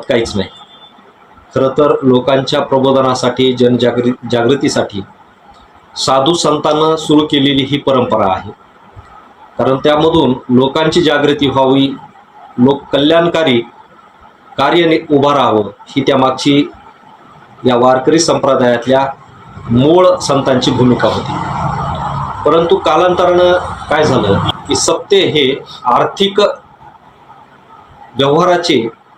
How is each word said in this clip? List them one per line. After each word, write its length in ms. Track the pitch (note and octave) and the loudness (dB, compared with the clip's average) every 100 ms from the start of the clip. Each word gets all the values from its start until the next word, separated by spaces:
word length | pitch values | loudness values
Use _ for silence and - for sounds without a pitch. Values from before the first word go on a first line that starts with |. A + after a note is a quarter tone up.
| - | -2
काहीच 260 | A#2+ A2+ G#2 | -2 -2 -6
नाही. 140 | F2+ - - - - - - _ - - - B2+ | -8 -10 -20 -20 -20 -20 -20 _ -20 -20 -6 -2
खरं 140 | C3 | 0
तर 260 | B2 D3 D3+ | 2 0 2
लोकांच्या 580 | C3+ B2 C3 C3+ C3 D3 | 2 2 2 -2 0 -4
प्रबोधनासाठी, 920 | - C3+ C3 C3+ C3 B2+ B2+ B2+ C3 | 0 0 2 2 0 -2 -2 0 0
जनजागृ-, 720 | B2 B2 B2 A#2+ A#2+ A#2+ B2 A#2 | 2 2 2 0 0 -4 -4 -4
जागृतीसाठी 680 | A#2+ A#2 C#3 C#3 B2 - G2+ - - - _ - - - - _ - | -2 0 0 0 -2 -4 -8 -12 -18 -20 _ -20 -20 -20 -20 _ -6
साधू 380 | - C3+ C#3 | 0 0 0
संतांनं 640 | E3+ D#3 D3 D3+ D3+ D#3 D#3+ | 0 0 0 0 0 0 0
सुरू 300 | D#3 D3+ D3+ | 0 0 2
केलेली 380 | D3 C#3 C#3 | 0 0 0
ही 140 | C3+ C#3 | -2 -4
परंपरा 560 | C#3 C3 A#2+ A2 G2 | 0 0 0 0 0
आहे. 180 | F#2 G2+ - - - - - - - - - - - | -2 -8 -16 -20 -20 -20 -20 -20 -20 -20 -20 -14 -4
कारण 200 | A#2+ C3+ | -2 0
त्यामधून 560 | D3+ D3+ D#3+ E3 C3 B2+ - | 0 2 2 2 0 -2 0
लोकांची 520 | B2 C3+ D#3 D#3+ E3+ | 0 2 0 0 0
जागृती 460 | D3 D3 D3 C#3+ C#3 | 0 2 0 0 0
व्हावी, 480 | B2+ C3+ C3+ C#3 - - - - - - - | 0 2 2 0 -4 -16 -20 -20 -20 -10 0
लोक 260 | B2+ C#3+ | 0 0
कल्याणकारी 800 | - C#3 D3 E3 E3+ E3 D#3+ A#2 - - - - - _ - _ - - | -2 0 2 2 2 0 0 0 -2 -16 -20 -20 -20 _ -20 _ -12 -2
कार्य 280 | C#3 E3+ E3 | 0 2 2
नि-, 320 | D#3+ - C#3+ | 0 0 2
उभं 160 | C#3+ | 2
राहावं, 300 | C#3 A#2+ G#2+ G2 - - | 2 2 0 -2 -10 -8
ही 140 | C#3 | -4
त्यामागची 680 | C#3 C3 C3 - C#3+ C#3+ D3 - - - - - - - - - B2 | 0 2 0 0 0 0 0 -8 -20 -20 -20 -20 -20 -20 -20 -4 0
या 100 | A#2+ | 2
वारकरी 440 | B2+ C3 C#3 D#3+ | 2 2 2 0
संप्रदायातल्या 880 | - C3+ C3+ B2+ B2 A#2+ B2+ C3+ C3+ - - - - - - | 0 0 0 0 0 0 0 0 0 -8 -20 -20 -20 -14 -2
मूळ 440 | A#2+ C#3+ F3 F3+ - | 0 4 4 4 2
संतांची 560 | - C#3 C3+ B2 C#3 | 0 0 0 0 0
भूमिका 360 | B2+ B2 A#2 A2 | 2 2 2 0
होती. 260 | G2 - - - - C#2 - - - - - - - D3 | -2 -6 -8 -6 -6 -6 -6 -6 -6 -6 -8 -8 -4 0
परंतु 280 | E3 E3+ F#3+ | 2 2 0
कालांतरानं 760 | E3 D#3 F3+ F3+ F3+ F3 F3+ F3 - - - | 0 2 2 2 2 4 2 2 -4 -10 -4
काय 140 | D3+ | -2
झालं 360 | D3 B2 G2+ F#2+ G2 - - | 0 0 0 -2 -2 -6 -6
की 80 | - | -4
सप्ते 440 | - E3 - G3 | -2 -4 0 0
हे 360 | D3+ D3 C3 C#3 - - - | 2 0 -2 -2 -10 -8 -2
आर्थिक 540 | B2+ D3+ - G3 G3+ G3+ - - - - - - - - - - - - - - - - B2 | 0 -2 -2 -2 0 -2 -2 -14 -20 -20 -20 -20 -20 -20 -20 -20 -20 -20 -20 -20 -20 -12 -2
व्यवहाराचे 720 | C#3 D#3 F3+ F3 F3 C3 A2+ - _ | 0 2 2 0 0 0 -2 -10 _